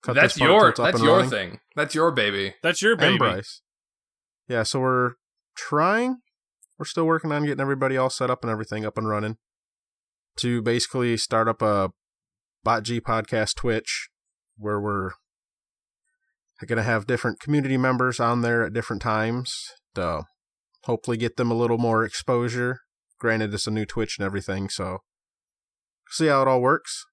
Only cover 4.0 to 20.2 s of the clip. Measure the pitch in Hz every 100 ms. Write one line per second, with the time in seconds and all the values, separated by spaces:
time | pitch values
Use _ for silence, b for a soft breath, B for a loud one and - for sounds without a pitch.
4 | _ _ _ _ _ 123 110 139 131 127
5 | 123 123 _ _ _ - - 147 170 214
6 | 247 254 _ _ _ _ _ _ 156 -
7 | 160 160 160 147 147 135 139 139 135 131
8 | 131 - 123 123 120 110 110 107 107 107
9 | 110 104 107 110 _ _ _ _ _ _
10 | _ _ _ - 123 120 110 120 - 135
11 | 123 113 - 113 113 113 110 101 95 -
12 | _ _ _ _ _ _ - 117 107 120
13 | - 113 107 117 107 - 123 110 - -
14 | - _ _ _ _ _ 104 104 104 101
15 | 95 - _ _ _ _ _ _ _ _
16 | _ _ _ _ _ _ - 117 113 113
17 | 107 120 123 101 - 147 135 131 127 127
18 | 127 120 120 120 117 117 113 113 110 107
19 | 120 107 110 120 127 - - - _ -
20 | 87 82